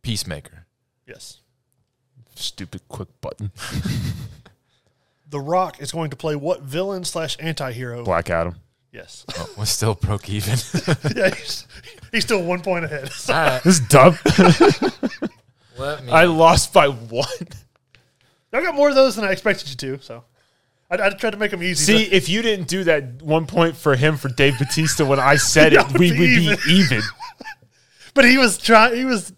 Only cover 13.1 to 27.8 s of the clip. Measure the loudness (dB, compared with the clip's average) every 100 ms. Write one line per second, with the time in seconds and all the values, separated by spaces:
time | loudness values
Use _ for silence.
13.1 | -12 -4 0 0 0 2 2 4 6 6
14.1 | 6 0 4 6 6 4 4 -2 -4 -8
15.1 | -8 -12 _ _ _ _ -12 -10 -10 2
16.1 | 4 4 6 6 4 4 2 2 -2 -10
17.1 | -6 -6 -8 -14 -18 _ _ _ _ _
18.1 | _ _ _ _ -4 -4 2 2 4 2
19.1 | 2 -4 -2 0 -2 -4 -12 -10 -10 -14
20.1 | -20 _ _ _ _ _ _ _ -2 -2
21.1 | -2 -6 -4 -6 -4 -6 -2 2 2 4
22.1 | 0 0 -4 -2 -4 -4 -4 0 0 -2
23.1 | -14 -2 -2 -2 0 0 0 0 2 2
24.1 | 0 -6 2 2 2 -4 -2 -2 0 0
25.1 | 2 4 4 4 4 6 6 4 2 2
26.1 | 4 4 4 2 0 2 2 4 0 -4
27.1 | -10 -20 -18 -20 -20 _ _